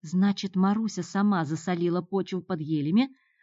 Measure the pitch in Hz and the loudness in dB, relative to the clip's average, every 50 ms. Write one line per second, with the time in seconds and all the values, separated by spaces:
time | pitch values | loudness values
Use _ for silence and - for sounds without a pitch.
0 | - 156 165 185 190 202 196 - - 190 - 185 190 196 208 226 226 214 - - | -10 -2 0 2 2 2 2 0 -4 -4 0 2 2 2 2 2 0 -2 -4 -4
1 | 170 - - 196 202 208 202 180 160 139 156 160 - - 180 170 170 175 170 180 | -8 -4 -2 0 2 2 2 2 0 0 -2 -4 -2 -2 -2 0 0 0 0 0
2 | 175 - 196 196 185 - 196 185 175 - 190 156 156 143 156 151 139 151 170 220 | -2 -2 -2 -4 -2 -2 -4 -6 -4 -4 -6 -6 -2 -2 -2 0 0 2 2 2
3 | 262 269 - _ _ _ _ _ | 2 2 -4 _ _ _ _ _